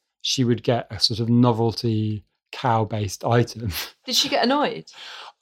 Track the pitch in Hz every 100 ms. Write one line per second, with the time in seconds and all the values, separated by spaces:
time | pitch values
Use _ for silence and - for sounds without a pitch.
0 | _ _ - - 120 117 - 120 - 101
1 | - 113 117 120 123 110 117 - 117 107
2 | 107 107 - _ _ - 131 113 107 107
3 | 101 - - 120 117 110 117 - - -
4 | - 233 277 285 240 294 226 160 - -
5 | - - - -